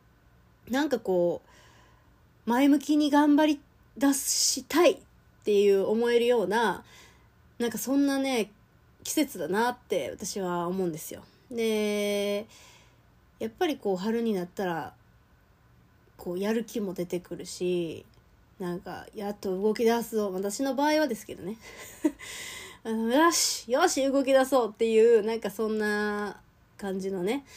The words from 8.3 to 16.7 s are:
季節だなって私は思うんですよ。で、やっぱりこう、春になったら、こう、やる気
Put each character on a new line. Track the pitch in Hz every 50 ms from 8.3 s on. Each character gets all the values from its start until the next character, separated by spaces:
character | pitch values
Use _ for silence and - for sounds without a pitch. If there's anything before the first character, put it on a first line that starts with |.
| 262 226 202 - - _ _ _ _ _ _ _ _ _ -
季 | -
節 | - 320 294 - - 185
だ | 151 156
な | 180 214 233 247
っ | 240 -
て | _ - 202 175 131 101
私 | 78 - 208 180 - 202
は | 190 175 175 175 170 175
思 | 185 190 185
う | 175
ん | 151
で | 165
す | - - -
よ。 | - - - _ _ _ -
で、 | 247 233 226 220 220 214 214 208 208 208 208 208 202 202 202 208 202 202 220 - - - - - - - _ _ _ _ _ _ _ _ _ _ _ -
や | 220 220
っ | - -
ぱ | 359 320
り | 269
こ | - - 202 190
う、 | 180
春 | 185 220 220 233
に | 233 226 208
な | 180 175
っ | 175
た | - - 190
ら、 | 180 165 156 123 92 - _ _ _ _ _ _ _ _ _ _ _ _ _ _ _ _ _ _ _ _ _ _ _ _
こ | - - 185 175
う、 | 180
や | 202 208 226
る | 233 214
気 | -